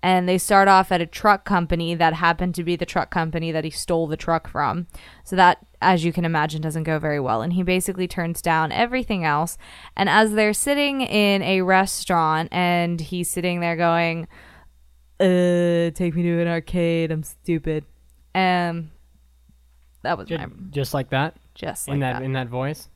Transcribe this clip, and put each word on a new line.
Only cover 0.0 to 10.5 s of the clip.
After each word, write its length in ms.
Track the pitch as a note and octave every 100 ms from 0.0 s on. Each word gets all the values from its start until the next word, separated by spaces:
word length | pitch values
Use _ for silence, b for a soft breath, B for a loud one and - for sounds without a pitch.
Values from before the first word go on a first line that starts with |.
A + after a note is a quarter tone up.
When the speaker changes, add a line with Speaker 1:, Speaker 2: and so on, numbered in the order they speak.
Speaker 1:
And 260 | F3+ F#3 F3+
they 120 | F#3
start 280 | - G3 G3
off 240 | F#3+ F#3+
at 100 | F3+
a 40 | E3+
truck 400 | - G#3+ G3 -
company 480 | G3 E3+ E3+ E3+
that 200 | E3+ E3
happened 420 | D#3+ E3+ E3+ F3+ E3+
to 80 |
be 120 | E3+ F3
the 100 | F3
truck 260 | F#3+ -
company 400 | F3+ D#3+ D#3+ E3
that 120 | D#3+
he 60 | D#3
stole 380 | - - E3 D#3+
the 100 | D#3
truck 300 | - E3 -
from. 400 | - C#3+ D#3+ E3+ B B B
So 120 | - F#3
that, 280 | F3+ - - _
as 240 | F3 F3+
you 80 | E3
can 140 | E3 E3+
imagine, 360 | E3 D3+ D#3
doesn't 220 | D#3 D#3+
go 140 | D#3+ D#3
very 220 | D#3 D3
well. 240 | B2+ A2+
And 100 | C3+
he 80 | F3
basically 460 | F3+ F#3 F#3 F#3 F3+
turns 340 | - E3+ E3+
down 300 | - D#3+ D#3
everything 520 | - A#3+ B3+ A#3+ G3+
else. 340 | D#3+ D3 E3 - B B B -
And 140 | G3+
as 220 | G3+ A3
they're 220 | G#3+ G#3+